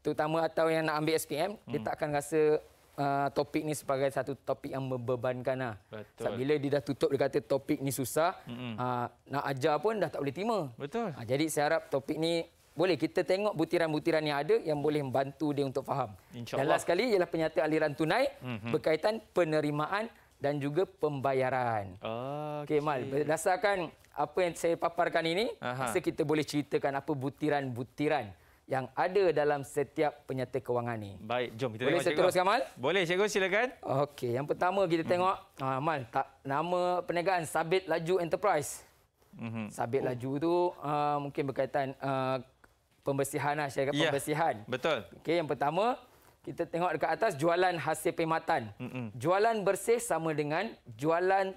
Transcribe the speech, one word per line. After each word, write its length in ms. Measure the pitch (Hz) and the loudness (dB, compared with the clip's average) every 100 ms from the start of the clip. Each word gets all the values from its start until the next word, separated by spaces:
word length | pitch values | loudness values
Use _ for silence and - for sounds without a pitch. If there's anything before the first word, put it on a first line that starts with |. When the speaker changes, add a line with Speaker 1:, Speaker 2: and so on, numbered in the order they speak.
Speaker 1:
terutama 420 | - 151 156 160 | -4 -2 0 2
atau 260 | 160 - 160 | 0 2 2
yang 160 | 160 | 2
nak 120 | 160 151 | 0 0
ambil 180 | 156 | 2
S 100 | 156 | 0
P 100 | - 143 | 0 -2
M, 220 | 180 208 | -4 -4
dia 140 | - 143 | -6 -4
Speaker 2:
Hmm. 60 | |
Speaker 1:
takkan 260 | 110 - 151 | -4 -4 -2
rasa, 520 | 143 143 160 151 151 - _ _ | -2 0 4 4 4 -2 _ _
ah, 320 | - 139 139 139 | -4 0 2 0
topik 340 | - 143 156 | 0 -2 -2
ni 100 | 151 | -2
sebagai 340 | 147 - 135 139 | -4 -2 0 0
satu 280 | 135 127 135 | -2 -4 -6
topik 340 | - 135 147 | -6 -6 -4
yang 120 | 139 | -6
membebankan 760 | 135 127 117 123 127 127 127 131 | -4 -4 -2 -2 0 -2 -2 -2
lah. 180 | 127 98 _ | -4 -8 _
Speaker 2:
Betul. 340 | 110 104 - | -14 -14 -6
Speaker 1:
Sebab 100 | 110 110 | -6 -2
bila 180 | 135 | 0
dia 160 | 151 139 | 0 2
dah 120 | 143 | 0
tutup, 240 | - 139 160 | 0 0 2
dia 100 | 139 | 2
kata 200 | 139 147 | 2 0
topik 380 | - 139 - 151 | 0 -2 0 -2
ni 120 | 139 | -2
susah, 480 | 131 123 151 170 - | -2 -2 2 0 0
Speaker 2:
Mm-mm. 300 | - 120 123 107 | -12 -10 -8 -4
Speaker 1:
ah, 340 | 127 123 120 - - | -2 -2 -4 -8 -6
nak 180 | 135 139 | -4 -2
ajar 280 | 139 151 147 | 0 0 2
pun 200 | 208 220 | 0 0
dah 120 | 165 | -2
tak 120 | 147 | -2
boleh 120 | 143 | -4
terima. 380 | 147 214 220 147 117 | -2 -2 -2 -4 -8
Speaker 2:
Betul. 340 | 143 233 220 | -8 -4 -4
Speaker 1:
Ah, 120 | 127 | -6
jadi, 200 | 110 135 156 | -4 -2 0
saya 180 | 151 147 | 0 2
harap 200 | 160 - | 0 0
topik 280 | 143 - 151 | -4 -2 -2
ni 300 | 165 170 165 _ _ | 0 0 -4 _ _
boleh 240 | - 180 156 | -2 2 2
kita 240 | 156 - | 0 0
tengok 320 | 180 185 208 | 0 2 0
butiran-butiran 680 | 175 160 170 160 151 160 156 | 0 0 2 2 0 2 2
yang 160 | 151 143 | 2 -2
ada 180 | 151 226 | 2 2
yang 220 | 165 147 | 2 0
boleh 200 | 147 151 | 2 0
membantu 500 | 139 127 139 - 156 | 0 0 0 -2 -2
dia 80 | 143 | 0
untuk 220 | 139 135 | 0 -2
faham. 320 | 131 135 120 98 - | -2 -2 -2 -8 -16
Speaker 2:
InsyaAllah. 260 | 120 117 - | -12 -6 0
Speaker 1:
Dan 60 | 143 | 2
last 160 | 165 | 2
sekali 220 | - 175 247 | 2 0 4
ialah 220 | 196 175 | 2 2
penyata 320 | 170 156 180 | 0 0 0
aliran 320 | 156 156 156 | 2 2 0
tunai 400 | 139 160 208 269 - | 0 0 2 0 -2
Speaker 2:
Mhm. 320 | 127 113 113 | -8 -8 -2
Speaker 1:
berkaitan 500 | 151 165 156 - 220 - | 0 2 2 0 -2 -2
penerimaan 800 | - 165 156 147 147 151 196 226 - - _ | 0 2 2 0 -2 -2 -2 -4 -10 -20 _
dan 180 | 139 147 | -2 -2
juga 320 | 139 147 190 | -2 0 -2
pembayaran. 1120 | - 151 143 131 135 127 127 123 113 98 90 | 0 -2 0 0 2 2 2 0 0 -4 -8
Speaker 2:
Okey. 600 | 113 113 131 147 151 147 | -8 -6 -6 -6 -6 -8
Speaker 1:
Okey, 160 | 147 151 | 0 2
Mal, 240 | 151 139 | 2 0
berdasarkan 720 | 135 139 147 156 196 185 202 196 160 - - | 0 -2 2 2 2 2 2 0 -2 -8 -16
apa 280 | - 147 - | -4 -2 0
yang 140 | 180 | 0
saya 200 | 165 170 | 0 0
paparkan 460 | 165 170 170 170 165 | 0 -2 0 0 2
ini, 300 | 165 170 233 453 | 0 0 -2 -4
Speaker 2:
Aha. 260 | 120 127 127 | -6 -2 0
Speaker 1:
rasa 140 | 143 | 0
kita 220 | 165 - | -2 -2
boleh 180 | 151 156 | 0 2
ceritakan 540 | 143 151 139 151 143 139 | 2 -2 -2 -2 0 -2
apa 160 | - | -2
butiran-butiran 1200 | 147 139 - 151 147 135 120 127 - 147 151 104 92 - _ | -4 -4 -2 0 0 -2 -6 -8 -2 0 0 -4 -14 -20 _
yang 240 | - 131 131 | -4 -4 -4
ada 280 | - 165 185 185 | 0 2 4 4
dalam 280 | 151 147 147 | 4 2 2
setiap 640 | 135 - 139 - 151 - | -2 -2 -2 2 0 0
penyata 320 | - 131 123 131 | -8 -4 -2 -4
kewangan 400 | - 120 120 113 | 0 -2 0 -4
ni. 160 | 104 92 | -8 -12
Speaker 2:
Baik, 340 | 107 123 120 | -4 -2 -2
jom 220 | 113 127 107 | -4 -6 0
kita 60 | |
Speaker 1:
Boleh 100 | 127 | 2
Speaker 2:
tengok, 80 | 170 | 2
Speaker 1:
saya 80 | 175 | 2
Speaker 2:
cikgu. 140 | 160 | 4
Speaker 1:
teruskan, 200 | 180 175 185 | 4 4 2
Mal? 140 | 233 277 | 2 0
Speaker 2:
Boleh, 280 | - 127 190 | -2 0 2
cikgu, 220 | 165 180 208 | 2 2 2
silakan. 420 | 202 190 196 254 - - 131 | 2 2 2 0 -4 -2 0
Speaker 1:
Okey, 300 | 143 - 123 | 0 -2 -2
yang 140 | 120 147 | -2 -2
pertama 340 | 156 180 190 185 | 0 2 2 2
kita 180 | 165 | 2
Speaker 2:
Mhm. 80 | 165 | 2
Speaker 1:
tengok, 240 | 180 185 196 - - | 2 2 0 -6 -6
ah, 160 | 131 131 | -2 0
Mal, 220 | 156 151 120 | 0 -2 -2
tak, 160 | 139 - - | -2 -4 -8
nama 400 | 135 139 170 180 180 180 | -2 -2 0 2 2 0
perniagaan 420 | 175 170 170 185 | 0 0 2 0
Sabit 400 | 156 160 160 185 | 0 -2 2 2
Laju 320 | 190 160 165 185 | 2 -2 2 0
Enterprise. 640 | 170 185 208 165 131 - - _ _ _ _ | 2 0 2 2 0 -10 -16 _ _ _ _
Speaker 2:
Mhm. 340 | - 113 113 104 | -12 -8 -6 -8
Speaker 1:
Sabit 320 | - 120 135 | -6 -2 -2
Speaker 2:
Oh. 60 | 131 | -2
Speaker 1:
Laju 240 | 123 131 139 | -4 -4 -2
tu, 160 | 165 175 175 - | 2 2 0 -2
ah, 360 | 143 147 147 147 | -4 -2 0 -2
mungkin 240 | 143 139 | -4 -4
berkaitan, 480 | 139 127 131 147 135 139 | -4 -2 -2 0 -2 -4
ah, 420 | 135 135 131 131 120 _ - _ _ _ | -2 0 0 -2 -6 _ -20 _ _ _
pembersihan 520 | - 139 139 151 139 147 | -2 0 0 0 0 0
lah, 100 | 143 | -2
syarikat 280 | 135 139 | 0 0
Speaker 2:
Ya, 120 | 143 160 | 2 2
Speaker 1:
pembersihan. 480 | 143 - 151 160 113 | 0 -2 0 0 -2
Speaker 2:
betul. 380 | 107 127 170 135 95 - | -6 -2 0 0 -4 -12
Speaker 1:
Okey, 160 | - | 0
yang 140 | 170 151 | 0 0
pertama, 500 | 147 143 165 226 269 - - - _ | 0 0 2 0 0 -8 -20 -20 _
kita 220 | - 156 | -14 -6
tengok 260 | 170 165 180 | -4 0 0
dekat 180 | 156 165 | 0 0
atas, 200 | 160 220 | 2 0
jualan 400 | 151 165 175 185 170 | 2 2 4 2 2
hasil 360 | 139 156 175 | -2 0 -2
perkhidmatan. 580 | 156 165 160 - 160 110 104 | 0 0 0 0 -2 -2 -10
Speaker 2:
Mm-mm. 340 | 123 127 117 | -10 -8 -10
Speaker 1:
Jualan 460 | 117 135 190 220 226 | -4 0 4 4 2
bersih 380 | 190 196 - 233 | 0 0 2 0
sama 320 | - 165 160 | 2 0 0
dengan 380 | 151 147 160 220 - - | 0 0 0 -2 -8 -20
jualan 600 | 110 147 165 185 190 190 | -4 0 2 4 4 2